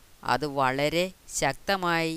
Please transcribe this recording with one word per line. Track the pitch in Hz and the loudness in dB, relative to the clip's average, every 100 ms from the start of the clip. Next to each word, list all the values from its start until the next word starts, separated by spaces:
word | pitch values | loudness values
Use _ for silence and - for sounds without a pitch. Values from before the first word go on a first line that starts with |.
| - - | -20 -10
അത് | - 123 151 139 | -2 0 0 0
വളരെ | 131 131 147 160 185 - - | 2 2 0 0 -2 -6 -12
ശക്തമായി | - 147 135 - 196 175 165 165 | -2 -2 -2 -2 -2 0 0 0